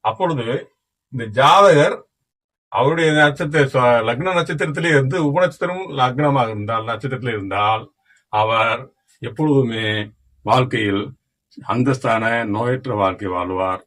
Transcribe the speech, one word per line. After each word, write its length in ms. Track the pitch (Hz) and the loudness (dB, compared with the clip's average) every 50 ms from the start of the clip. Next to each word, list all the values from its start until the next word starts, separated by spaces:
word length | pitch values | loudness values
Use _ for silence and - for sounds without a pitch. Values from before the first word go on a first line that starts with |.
| - | -4
அப்பொழுது 440 | 110 - - 185 170 160 127 110 110 131 - - _ _ _ _ _ _ _ _ _ 127 | -6 -2 -2 -2 -2 -2 -4 -4 -4 -6 -6 -8 _ _ _ _ _ _ _ _ _ -10
இந்த 120 | 117 113 110 101 | -10 -8 -4 0
ஜாதகர் 580 | 127 139 147 165 196 202 190 160 143 143 - - - - _ _ _ _ _ _ _ _ _ _ _ _ _ | 4 6 6 8 8 8 8 6 6 4 2 0 -6 -12 _ _ _ _ _ _ _ _ _ _ _ _ _
அவருடைய 380 | - 98 127 143 165 165 165 156 151 151 | -2 0 0 0 0 2 2 2 4 4
நட்சத்திர, 420 | 147 147 139 - 175 147 151 156 143 135 - | 4 2 2 -2 -6 -2 0 0 0 2 2
ச-, 280 | 131 123 123 120 117 110 | 2 4 4 4 4 2
லக்ன 260 | 117 117 123 170 185 185 175 | 0 -2 -2 -2 0 0 0
நட்சத்திரத்திலே 500 | 160 - 165 143 185 160 143 165 160 170 151 | -2 -2 -4 -4 -4 -4 -2 -2 0 2 2
இருந்து 220 | 139 135 131 - - 156 | 4 2 2 0 0 0
உப 100 | 143 143 180 180 | 0 2 2 2
நட்சத்திரம் 420 | - - - 180 175 180 185 190 - 131 135 | 0 0 -4 -6 -4 -4 -6 -8 -8 -2 0
லக்னமாக 500 | 127 127 120 135 147 147 139 135 120 113 110 | 0 0 0 0 0 2 2 2 0 -2 -4
இருந்தால், 340 | 104 104 107 113 117 113 117 | -8 -6 -4 -4 -4 -4 -6
நட்சத்திரத்திலே 440 | 113 107 - 131 131 127 127 123 110 | -8 -6 -6 -8 -8 -6 -6 -6 -6
இருந்தால் 480 | 104 95 95 95 101 104 104 113 107 92 - _ _ _ _ _ _ _ _ - | -6 -6 -6 -2 0 0 0 0 -2 -4 -14 _ _ _ _ _ _ _ _ -2
அவர் 480 | 107 110 110 113 110 113 113 110 - - - _ _ _ _ _ _ | 0 0 2 2 0 0 0 -2 -4 -8 -16 _ _ _ _ _ _
எப்பொழுதுமே 640 | - - 107 - 156 151 139 139 127 117 113 113 110 107 107 107 104 107 _ _ _ _ _ _ _ | -12 -10 -4 -2 0 2 4 2 2 2 -2 -2 -2 -2 -2 -4 -4 -8 _ _ _ _ _ _ _
வாழ்க்கையில் 580 | 104 117 127 127 120 127 113 107 101 101 98 - 131 131 _ _ _ _ _ _ _ _ | 0 2 2 2 0 -2 -2 -2 -2 -2 -2 -4 -6 -12 _ _ _ _ _ _ _ _
அந்தஸ்தான 680 | - - - 104 120 127 139 135 127 - 120 113 113 110 113 117 117 113 107 101 | -16 -6 -4 -2 0 0 0 0 0 0 -2 0 0 0 0 -2 -2 -2 -2 -4
நோயற்ற 360 | 107 120 123 127 127 131 131 113 | -2 -2 -2 -2 -4 -4 -4 -2
வாழ்க்கை 340 | 104 98 95 92 - 104 92 90 | 0 0 0 0 -4 -6 -6 -4
வாழ்வார். 480 | 90 90 90 92 92 95 92 92 92 - | -4 -4 -4 -2 -2 -2 -2 -4 -6 -10